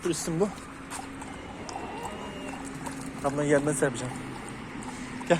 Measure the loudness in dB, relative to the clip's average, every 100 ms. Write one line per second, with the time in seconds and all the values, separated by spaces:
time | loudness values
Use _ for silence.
0 | 2 2 2 4 2 0 -10 -12 -8 -8
1 | -8 -10 -10 -10 -10 -8 -8 -6 -6 -6
2 | -6 -6 -8 -6 -8 -6 -8 -6 -6 -6
3 | -8 0 2 4 8 8 8 4 4 2
4 | -4 -4 -6 -6 -8 -8 -8 -8 -8 -6
5 | -8 -6 4 4